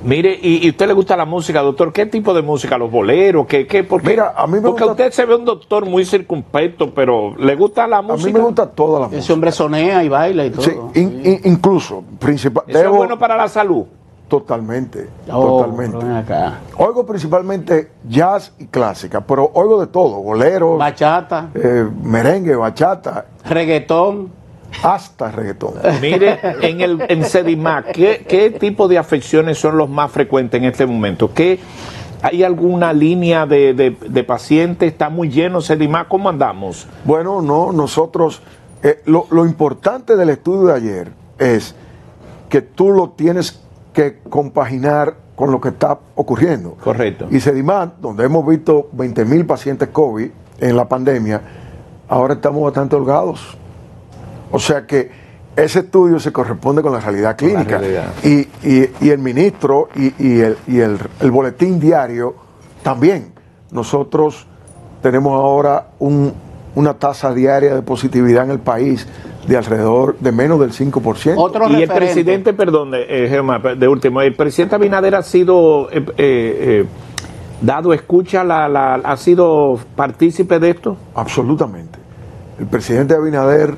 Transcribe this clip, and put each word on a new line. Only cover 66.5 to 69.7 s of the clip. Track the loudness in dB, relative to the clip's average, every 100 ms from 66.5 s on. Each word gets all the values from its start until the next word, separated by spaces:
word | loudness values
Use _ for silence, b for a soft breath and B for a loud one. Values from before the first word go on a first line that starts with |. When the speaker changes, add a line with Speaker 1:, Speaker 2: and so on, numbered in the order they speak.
| -20 -8 0
Speaker 2:
una | 0
tasa | 0 -4 -2 -4
diaria | 0 2 4 2 0
de |
positividad | -4 -4 -2 0 4 4 2
en |
el | -2
país | -2 -2 0 -2 -6 B B B -2
de | 0
alrededor | 0